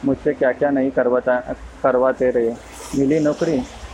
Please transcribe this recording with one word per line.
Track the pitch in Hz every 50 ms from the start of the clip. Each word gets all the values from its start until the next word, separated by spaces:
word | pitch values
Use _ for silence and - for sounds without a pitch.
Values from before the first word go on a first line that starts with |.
| -
मुझसे | 139 135 127 - 151 143
क्या-क्या | - 143 127 123 127 143 143
नहीं | 143 139 131 135
करवाता, | 135 139 127 123 123 123 123 127 123 123 127 - 127 - - - - - -
करवाते | 139 127 127 127 131 127 123 131 127
रहे। | 123 127 117 113 117 117 - - - - - - - 135
मिली | 139 135 151 160
नौकरी, | 151 147 147 - 170 165 160 131 123 - - - - -